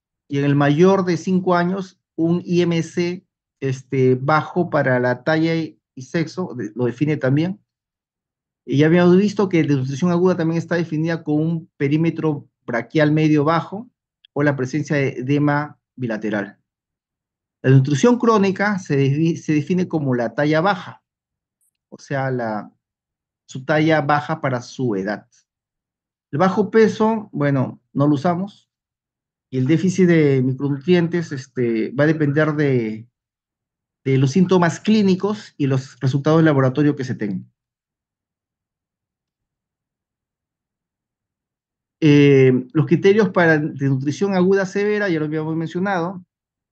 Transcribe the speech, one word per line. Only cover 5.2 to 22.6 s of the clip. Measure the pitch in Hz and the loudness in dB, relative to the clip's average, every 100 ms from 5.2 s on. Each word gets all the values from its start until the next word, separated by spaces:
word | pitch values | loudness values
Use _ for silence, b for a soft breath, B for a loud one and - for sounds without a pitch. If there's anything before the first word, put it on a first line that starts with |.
talla | - 156 160 | -2 0 0
y, | 165 156 - _ | -2 -6 -12 _
y | - | -20
sexo, | 127 170 156 - 180 120 | -8 -6 -6 -8 -10 -8
de-, | 104 | -10
lo | 117 123 | -4 -4
define | 113 151 147 | -2 -2 -2
también. | 131 143 175 196 _ _ _ _ _ _ _ _ _ _ - | 0 0 -2 -6 _ _ _ _ _ _ _ _ _ _ -4
Y | 135 | 2
ya | 156 | 4
habíamos | 175 175 180 | 4 4 4
visto | 208 208 196 | 2 0 0
que | 170 | 0
la | 143 143 | 0 0
nutrición | 131 135 180 | -2 -2 -2
aguda | 175 185 175 | 0 0 0
también | 160 165 | -2 -4
está | 165 | -4
definida | 175 170 156 165 160 | -4 -4 -4 -4 -4
con | 156 151 | -4 -2
un | 160 165 165 - | -2 -4 -8 -6
perímetro | 139 156 165 165 156 139 - _ - | -2 0 0 -2 -4 -4 -8 _ -8
braquial | 117 117 156 151 | -6 -4 0 2
medio | 156 156 151 | 2 2 2
bajo | 143 165 - 196 254 _ _ _ _ | 2 0 -4 -12 -16 _ _ _ _
o | 139 | -4
la | 147 135 | -2 -2
presencia | 127 151 143 147 | -4 -6 -4 -2
de | 135 | -2
edema | 131 127 143 147 143 147 - _ | -4 -2 0 0 0 -4 -12 _
bilateral. | - 123 107 107 104 101 - _ _ _ _ _ _ _ _ _ _ | -10 -8 -6 -4 -6 -6 -12 _ _ _ _ _ _ _ _ _ _
La | 131 | 4
nutrición | 135 135 139 240 247 | 4 4 2 4 4
crónica | 233 220 196 190 202 196 | 2 2 2 0 -2 -4
se | - 139 | -2 0
defi-, | 139 143 165 160 | 0 2 0 -2
se | - | -2
define | 151 143 185 180 | -2 -2 -2 -2
como | 160 139 120 | -4 -2 -2
la | 113 | -2
talla | 127 151 156 | -2 0 0
baja, | 185 185 139 - _ _ _ _ _ _ _ _ _ | 0 -2 -8 -20 _ _ _ _ _ _ _ _ _
o | - | -20
sea, | - 139 135 | -8 -6 -4
la, | 127 113 107 | -4 -4 -6